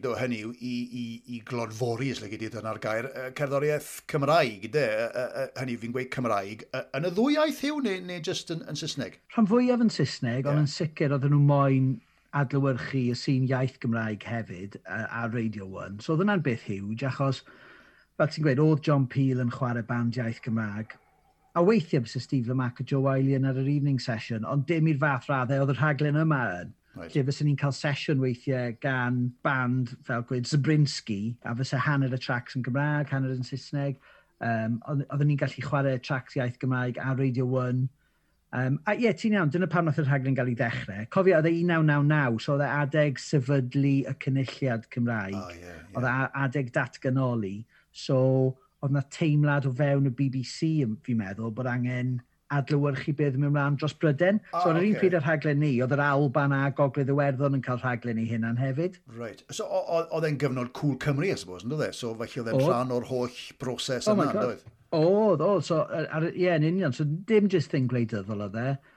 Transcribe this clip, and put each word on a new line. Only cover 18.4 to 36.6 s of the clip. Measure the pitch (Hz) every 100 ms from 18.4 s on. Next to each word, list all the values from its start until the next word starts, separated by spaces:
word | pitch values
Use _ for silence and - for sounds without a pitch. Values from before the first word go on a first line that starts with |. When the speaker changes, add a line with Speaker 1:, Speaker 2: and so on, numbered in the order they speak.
Speaker 2:
gweud, | 151 131
oedd | 156 151
John | 156 143 127
Peel | 143 135 127
yn | 120
chwarae | - 123 120 107
band | 120 117 120
iaith | 113 113
Gymraeg. | - 113 110 104 107 - _ _ _ _ _ 170
A |
weithiau | 175 226 151 147
fysa | 117 127
Steve | - 139 117
Lamac | 131 123 -
a |
Joe | 127 139
Wiley | 135 135 135
yn | 135 135
ar | 131
yr | 135
evening | 147 143 131
session, | - 107 - 113
ond | 107 143 131
dim | 165 160
i'r | 143
fath | 151 127 -
raddau | 135 123 139
oedd | 139
y | 127
rhaglen | 151 131 147 147
yma | 160 139 113 87
yn. | - - _ -
Speaker 1:
Right. | 85
Speaker 2:
Lle | 151
fysa | 135 - 151
ni'n | 139
cael | 143
sesiwn | - 151 139 - 135
weithiau | 131 120 - 127 123 110
gan | 139 131 123 123 123 -
band | 156 131 123 127 120 -
fel | - 120 117
gweud | 127 120
Zabrinski, | 151 147 151 143 - - 101 107 120 -
a | 120
fysa | 135 131
hanner | 151 139 131
y | 127
tracks | - 123 - 135
yn |
Gymraeg, | 120 135 147 147 147
hanner | 135 131
yn | 127 123
Saesneg. | 135 - 143 139 131 - - _ _
Yym, | 117 113 113 117
oedd, | - 143 139
oedden | 143 147
ni'n | 143
gallu | 135 -
chwarae | 120 147 139 127
tracks | - 131 - 139
iaith | 123 -